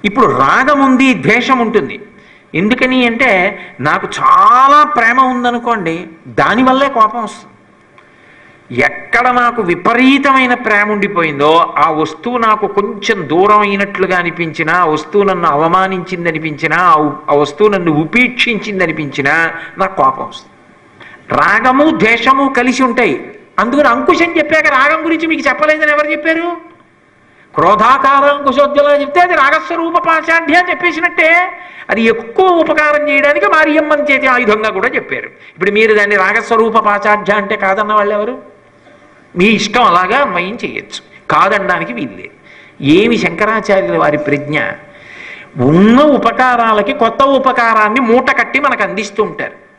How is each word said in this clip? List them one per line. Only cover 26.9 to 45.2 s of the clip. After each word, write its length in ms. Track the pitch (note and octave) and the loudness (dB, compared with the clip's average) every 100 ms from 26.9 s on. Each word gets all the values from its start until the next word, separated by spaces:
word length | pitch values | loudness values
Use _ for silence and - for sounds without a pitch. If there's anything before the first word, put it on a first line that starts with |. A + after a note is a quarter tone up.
| _ _ _ _ _ _ | _ _ _ _ _ _
క్రోధాకార 760 | - E3+ G3+ A3+ C4+ C#4 C#4 C#4+ | 0 2 4 2 2 2 2 2
అంకుశోజ్వల 680 | C#4+ C#4 B3+ C#4 D4 C#4+ C#4+ | 0 -2 0 2 2 2 2
చెప్తే 200 | C#4 F4 | 0 0
అది 140 | F4+ | 2
రాగస్వరూప 640 | D#4+ C#4 D#4 D4+ E4 E4 E4+ | 2 2 0 -4 -6 -2 -2
పాచాఢ్య 560 | E4+ D#4+ D#4+ E4 D#4+ | 0 -2 0 -2 2
అని 160 | E4+ F4+ | 0 0
చెప్పేసినట్టే. 840 | D#4+ F4+ D#4 F4 E4+ D#4+ E4+ F#4 F#4 - - - | -2 -4 -2 -4 0 2 2 0 -8 -20 -20 -4
అది 120 | G3+ | 0
ఎక్కువ 440 | A3+ - - - F#4 | 0 0 -2 2 2
ఉపకారం 600 | E4+ D#4 D#4 D4+ D4 D4 | 2 2 0 2 0 0
చేయడానికి 380 | C4+ C#4 D4+ G4 | 0 2 2 2
మారియమ్మని 640 | D#4+ D4+ D4+ D4+ D4+ C#4+ | 2 2 2 0 -2 0
చేతి 140 | B3+ C4 | 0 2
ఆయుధంగా 440 | B3 A3+ G#3+ G#3+ | 0 0 0 -2
కూడా 180 | F#3+ A3+ | -2 -4
చెప్పారు. 380 | C4+ - B2+ - | -4 -8 -10 -10
ఇప్పుడు 440 | - - - F#3 | -20 -20 -4 -2
మీరు 240 | G#3 A3 | 2 2
దాన్ని 220 | G#3 G3+ G#3 | 2 2 0
రాగస్వరూప 640 | F#3+ A3 A3+ A3+ A3+ A3 | 0 -2 0 0 2 2
పాచాఢ్య 540 | G#3 G3+ G#3 G#3 F#3 | 0 0 0 0 0
అంటే 240 | G#3 G3 G#3 | -2 -2 -4
కాదన్న 360 | F#3+ G3 G#3 | -2 -2 0
వాళ్ళు 220 | G#3+ G3+ | 0 0
ఎవరు? 240 | G#3 G#3+ B3+ - - _ _ _ - - _ _ F3 | -2 -6 -10 -18 -20 _ _ _ -20 -20 _ _ 0
మీ 80 | |
ఇష్టం, 380 | G3+ G#3 - A#3 | 2 2 -2 0
అలాగా 360 | G#3+ F3 F#3 B3+ | 2 2 0 0
అన్వయం 400 | C#4+ F3 F3+ A3+ | -2 -4 -6 -8
చేయొచ్చు, 640 | D#3+ A2+ - - _ - - | -10 -10 -14 -20 _ -20 -2
కాదనడానికి 640 | D#3 F#3+ G#3 F3+ F3 E3+ | 0 2 0 -2 -4 -6
వీల్లేదు. 360 | A#3+ B2+ F#2 - _ _ - - _ | -8 -10 -12 -20 _ _ -20 -20 _
ఏమి 340 | C#3 E3 A#3 A3+ | 2 4 4 0
శంకరాచార్యుల 840 | F3 E3+ G#3 A3 - F#3+ F3 E3+ | -2 -2 -2 -2 0 0 0 0
వారి 200 | D3+ D3 | 0 -2
ప్రజ్ఞ! 420 | - C#3+ C3+ D3 G#2 - - - - - | -2 -4 -4 -4 -4 -8 -20 -20 -20 -20